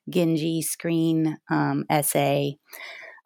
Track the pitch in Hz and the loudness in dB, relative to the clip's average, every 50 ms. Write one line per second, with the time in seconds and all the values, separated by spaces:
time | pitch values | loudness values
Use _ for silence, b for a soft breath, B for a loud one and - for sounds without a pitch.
0 | _ - 151 180 170 165 160 151 151 165 165 165 156 - - - - 170 170 165 | _ -2 0 2 2 4 2 2 0 0 -2 -2 -2 -4 -6 -4 -2 0 0 2
1 | 160 165 160 160 160 156 156 - _ - 160 151 147 143 139 143 - - 151 151 | 2 2 4 2 2 2 0 -4 _ -2 0 0 2 0 0 -2 0 0 0 0
2 | 147 - - 147 143 139 139 143 143 143 139 - B B B B B B B B | 0 0 0 2 2 2 2 0 0 -2 -4 -8 B B B B B B B B
3 | B B B B B | B B B B B